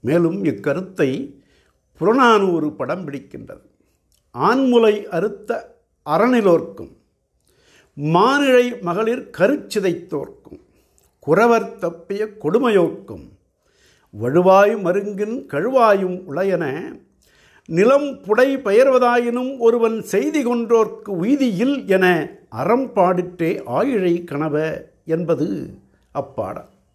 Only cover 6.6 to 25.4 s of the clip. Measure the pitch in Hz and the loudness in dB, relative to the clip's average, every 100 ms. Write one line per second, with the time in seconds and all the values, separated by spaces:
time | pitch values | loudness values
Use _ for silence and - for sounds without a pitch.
6.6 | - - 87 _ _ _ _ _ _ _ | 0 -14 -20 _ _ _ _ _ _ _
7.6 | _ _ _ - 147 165 220 277 285 254 | _ _ _ -8 0 4 4 4 4 4
8.6 | 247 208 180 175 226 254 - - 180 - | 4 -2 -6 -2 -2 -4 -6 0 0 0
9.6 | - 214 185 165 - 151 - - - - | -2 -4 -2 -4 -6 -10 -10 -16 -20 -20
10.6 | _ _ _ _ _ _ - 160 233 226 | _ _ _ _ _ _ 0 4 4 4
11.6 | 208 - 170 175 - 202 214 - 147 214 | 0 -8 -8 -8 -12 -8 -8 -6 -2 0
12.6 | 254 202 165 - - 90 - _ _ _ | 2 2 2 -2 -16 -18 -18 _ _ _
13.6 | _ _ _ _ _ 104 117 156 180 190 | _ _ _ _ _ -8 0 2 6 6
14.6 | 202 220 180 190 202 196 208 247 - 143 | 6 2 -2 -2 -4 -6 -6 -8 -8 -6
15.6 | 202 262 226 196 185 180 - 143 196 180 | -2 2 2 2 0 -6 -10 -4 -2 -2
16.6 | 156 143 - - _ _ _ _ _ _ | -4 -8 -12 -16 _ _ _ _ _ _
17.6 | - 165 214 277 285 262 175 214 269 269 | -8 0 4 4 0 -8 -2 2 2 0
18.6 | 202 202 269 254 240 240 240 240 254 269 | 0 4 4 4 2 2 0 -4 -6 0
19.6 | 233 233 226 220 - 190 285 302 240 240 | 2 2 0 -2 -4 -2 0 -2 -2 -2
20.6 | 226 233 214 - - 185 196 285 262 180 | 2 2 2 -4 -10 -6 -2 0 0 0
21.6 | 247 285 190 190 185 170 147 - _ 113 | -2 -2 0 2 4 2 -2 -12 _ -8
22.6 | 151 240 262 - 180 180 175 - 165 - | 0 0 0 0 2 2 -4 -4 -4 -4
23.6 | - 127 240 240 180 170 175 143 156 147 | -4 -2 0 0 0 -2 -4 -6 -4 -2
24.6 | 160 - - _ - 160 165 156 | -4 -6 -12 _ -6 -4 -2 -2